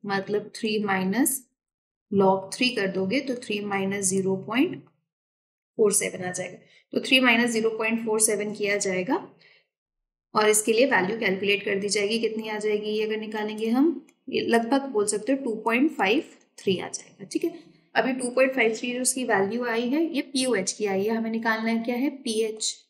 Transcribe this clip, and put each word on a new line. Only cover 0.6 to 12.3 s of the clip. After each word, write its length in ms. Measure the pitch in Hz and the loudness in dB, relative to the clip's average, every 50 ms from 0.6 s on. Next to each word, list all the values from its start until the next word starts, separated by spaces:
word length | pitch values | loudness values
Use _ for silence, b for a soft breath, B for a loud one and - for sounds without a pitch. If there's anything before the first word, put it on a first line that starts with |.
| - 214 214 214 208 | -2 -2 0 0 0
minus 500 | 202 196 185 185 190 196 226 285 330 - - - _ _ _ _ _ _ _ _ _ _ _ _ _ | 0 0 0 0 0 2 2 2 2 0 -4 -8 _ _ _ _ _ _ _ _ _ _ _ _ _
log 380 | 208 196 196 190 190 190 190 - - | 2 4 6 6 4 4 0 -8 -4
three 160 | - 254 247 240 | -2 -2 0 0
कर 120 | 220 196 190 180 | 0 -2 -2 0
दोगे 260 | 190 190 190 214 277 | -2 -2 0 0 0
तो 120 | 277 269 254 240 | 0 -2 -6 -6
three 220 | - - 214 208 202 208 | -4 -6 -6 -4 -4 -4
minus 440 | 202 196 190 196 196 202 196 190 | -2 -2 -2 -2 -2 0 0 0
zero 240 | 190 190 185 190 190 185 - - | 0 2 0 0 -2 -2 -4 -4
point 280 | 214 247 311 370 - - - _ _ _ _ _ _ _ _ _ _ _ _ _ _ _ _ _ _ - | 0 2 2 0 0 -8 -14 _ _ _ _ _ _ _ _ _ _ _ _ _ _ _ _ _ _ 2
four 140 | 226 208 190 | 2 4 4
seven 280 | - 196 190 - - 180 | 2 -2 -2 -6 -6 -8
आ 80 | 180 | -8
जाएगा। 260 | 180 - 180 - - - b b b b b b - | -6 -8 -8 -10 -12 -16 b b b b b b -6
तो 120 | 254 226 | -4 0
three 160 | - 262 254 | 4 4 4
minus 340 | 254 247 233 233 233 233 226 | 6 6 4 4 4 2 0
zero 160 | 220 220 226 - - | 0 0 0 -2 -2
point 260 | 220 220 226 226 - | -2 -2 -2 -2 -2
four 140 | 226 214 220 220 | -2 0 2 2
seven 320 | 226 214 196 208 214 208 - | 2 0 0 -2 -6 -4 -4
किया 200 | 208 202 202 208 | -2 -2 -2 -2
जाएगा 360 | 196 196 185 185 180 180 277 392 - - - b b b b b b b _ _ _ _ _ _ _ _ _ _ _ _ _ | -2 -2 -2 -2 -2 -2 -2 -4 -4 -8 -20 b b b b b b b _ _ _ _ _ _ _ _ _ _ _ _ _
और 140 | 220 214 214 | 2 4 4
इसके 240 | 214 214 - - 220 | 4 4 2 2 4
लिए 120 | 220 254 269 | 4 4 6
value 300 | 247 190 180 185 220 226 | 4 2 2 2 -2 -2
calculate 440 | 233 196 190 190 202 196 202 196 - | 0 0 0 0 2 0 0 0 0
कर 140 | 220 202 196 | -2 -2 -2
दी 100 | 196 208 | 0 0
जाएगी, 300 | 196 214 202 202 226 226 | 0 0 0 0 0 0
कितनी 300 | 226 220 | 0 -2